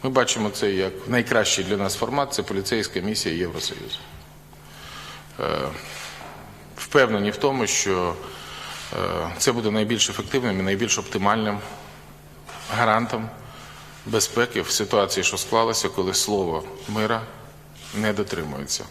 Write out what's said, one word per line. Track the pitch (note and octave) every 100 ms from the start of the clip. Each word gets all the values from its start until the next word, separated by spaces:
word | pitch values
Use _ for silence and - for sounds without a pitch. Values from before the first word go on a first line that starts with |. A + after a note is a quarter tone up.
Ми | C3+
бачимо | C3 B2 A#2 G#2+
це | G2+ G#2
як | F#2+ F#2 F#2 -
найкращий | B2 A2+ A#2+ G2+ -
для | F2+ G2+
нас | G2 -
формат, | A#2 C#3 C#3
це | -
поліцейська | G2+ G2 G2 A#2 G2+ F#2+
місія | F#2+ G#2+ G#2 E2
Євросоюзу. | F2 D#2+ - - - - - - - - - - - - - - - - - -
Е, | - D#2 C2+ D2+ - - - - - - - - - -
впевнені | - D3 B2 G#2+ G#2
в | G2+
тому, | C#3+ C3+ A2
що, | - G2+ F#2+ F2+ E2 - - - - - - -
е, | E2 F#2 F2 E2 F2
це | -
буде | A#2+ A2
найбільш | G#2+ G#2+ A2+ -
ефективним | G2 F#2 C3+ B2 F#2+
і |
найбільш | F#2+ G2 A2+ -
оптимальним | - G#2 G2 A2 G#2+ G#2 - - - - - - - - - - - A2
гарантом | A#2 A2 A#2 A2+ A2+ - - - - - - - -
безпеки | A2 - - A#2+ G#2
в | E2+
ситуації, | - G#2 A2 G2 -
що | F2+ G2
склалася, | - A2+ A2+ A2+ -
коли | - F#2
слово | F#2+ - G#2 F2+ D#2+ - - -
мира | G#2+ G#2+ A2+ A2+ - - - - - - G#2
не | A2
дотримується | G#2 G2+ E2+ D2+ C2+ C#2+ - -